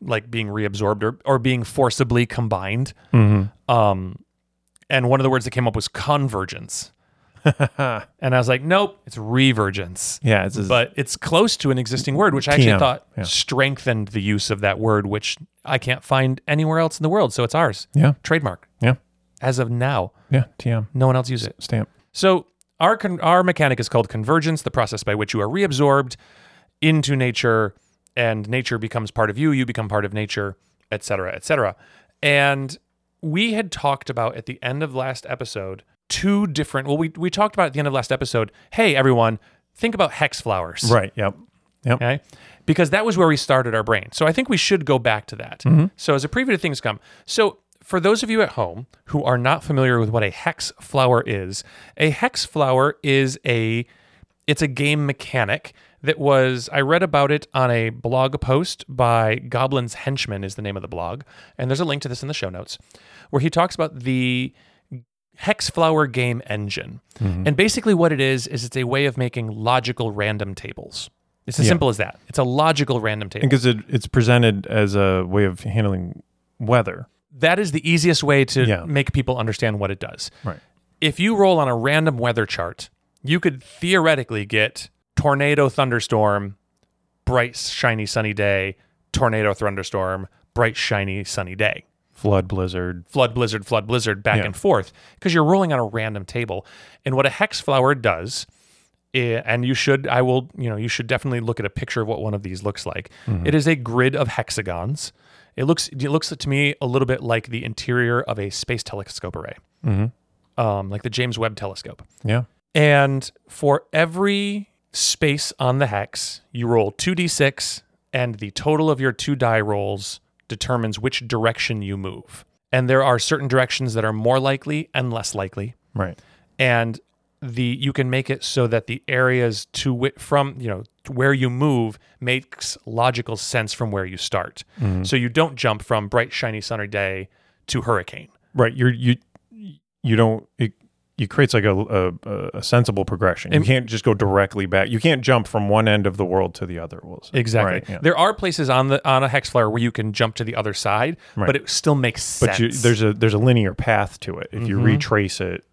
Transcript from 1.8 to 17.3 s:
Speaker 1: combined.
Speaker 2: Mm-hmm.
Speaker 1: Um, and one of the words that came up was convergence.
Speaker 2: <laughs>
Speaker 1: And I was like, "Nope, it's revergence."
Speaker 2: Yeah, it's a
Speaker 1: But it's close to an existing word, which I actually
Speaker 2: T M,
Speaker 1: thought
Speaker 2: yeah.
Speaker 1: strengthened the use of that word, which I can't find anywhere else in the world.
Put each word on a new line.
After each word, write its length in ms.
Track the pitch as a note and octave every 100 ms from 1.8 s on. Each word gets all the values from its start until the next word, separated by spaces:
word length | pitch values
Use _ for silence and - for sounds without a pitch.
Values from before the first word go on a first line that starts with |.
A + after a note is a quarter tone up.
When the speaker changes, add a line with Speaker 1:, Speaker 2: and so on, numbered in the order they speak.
| B2+ - B2+ A#2+ A#2+
Speaker 1:
combined. 680 | - A2+ G2+ F#2+ A2 C3+ - _
Speaker 2:
Mm-hmm. 580 | A#2+ G#2+ G#2 G2 - -
Speaker 1:
Um, 520 | A#2+ G#2+ F#2+ F#2 F#2+ _ _ _ _ _ _ -
and 200 | C3+ B2
one 100 | C3+
of 40 |
the 60 | C3
words 160 | C3 A#2
that 60 |
came 160 | B2+ A#2+
up 80 | A2
was 120 | -
convergence. 1040 | - - D3 C3+ G#2 F#2+ - - - - _ _ _ _ _
Speaker 2:
<laughs> 80 | D#3+ - C#3+ - C3+ A2 - -
Speaker 1:
And 120 | C3+ B2+
I 20 |
was 100 | A#2+
like, 140 | C3
"Nope, 380 | D3 F#3+ G3+ - -
it's 100 | -
revergence." 1000 | G#2+ B2 C3+ A2+ G2+ F#2+ F2 F#2 - -
Speaker 2:
Yeah, 240 | - G#2 F#2+
it's 120 | G2+
a 40 |
Speaker 1:
But 300 | G2 B2 A#2+ -
it's 220 | C3+ -
close 400 | - E3 A3 -
to 140 | C#3+
an 80 | B2+
existing 340 | A#2 C3 C3+ C#3
word, 200 | G#3 C#3
which 120 | C#3
I 40 |
actually 120 | C#3+ A#2+
Speaker 2:
T 40 |
M, 80 | G2
Speaker 1:
thought 280 | C3 B2 _ -
Speaker 2:
yeah. 60 |
Speaker 1:
strengthened 840 | F2+ - - C3 C3+ C3+ - A2 G2+
the 120 | G#2+
use 300 | G2 G#2 -
of 80 | G2+
that 160 | G2+ F#2+
word, 300 | A2 G#2 G2
which 300 | G#2 - - - _ -
I 140 | C3
can't 240 | - B2+
find 360 | - C3 C3 C3 -
anywhere 300 | D3 D#3 D#3+
else 220 | E3 -
in 40 |
the 60 | D#3
world. 240 | G3 D3